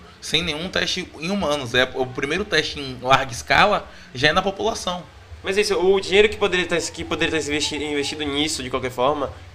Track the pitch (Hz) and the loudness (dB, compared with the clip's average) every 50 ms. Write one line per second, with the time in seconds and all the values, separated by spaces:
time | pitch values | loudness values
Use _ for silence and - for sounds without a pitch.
0 | - - - - - - - 156 175 170 147 151 170 185 - 175 180 170 - 185 | -18 -20 -18 -16 -6 -2 -2 -2 0 -2 -4 -4 -6 -4 -4 -2 -2 -2 -2 -4
1 | 175 - - 135 156 175 202 202 175 147 147 147 127 117 113 127 127 - - 131 | -6 -8 -10 -8 -6 -4 -2 -2 0 0 0 -2 -2 0 2 2 2 2 0 -2
2 | 127 123 - 147 139 139 156 180 - - 156 151 143 - - 151 139 131 127 123 | -4 -4 -4 -4 -4 -2 -2 -2 -2 0 0 0 0 0 -4 -8 -8 -10 -10 -4
3 | 127 127 135 131 135 127 120 - - - 139 151 180 208 196 165 - - - - | 2 4 4 4 4 0 -6 -6 0 2 4 6 6 6 4 0 -2 -6 -14 -20
4 | - - - 123 143 151 160 185 190 196 190 - 202 214 - - - 185 180 180 | -18 -14 -2 2 2 4 4 4 2 0 0 -2 -2 -2 -2 -4 -4 -6 -6 -6
5 | 147 - - - - - - - - 180 196 208 208 202 190 160 180 190 202 190 | -8 -12 -18 -20 -20 -20 -16 -10 -6 -2 0 2 2 2 2 2 4 4 4 4
6 | 190 170 180 196 208 202 208 - 208 190 175 180 175 - 180 160 - - - - | 2 4 4 6 6 4 4 0 0 0 2 0 0 0 0 -2 -2 -2 -6 -8
7 | 170 - 170 151 165 160 160 156 139 143 147 151 147 - 151 139 143 151 147 143 | -8 -4 -2 -2 0 0 0 0 -2 0 -2 -2 -2 -2 -2 -4 -4 -2 -2 -2
8 | 139 139 156 151 151 143 139 143 151 156 - - 127 123 131 131 120 127 120 123 | -2 -2 -4 -6 -4 -2 -2 0 0 0 -2 -4 -4 -4 -4 -2 -2 -4 -2 0
9 | 123 139 151 147 135 - - - - - | 2 2 2 0 -2 -6 -6 -10 -18 -12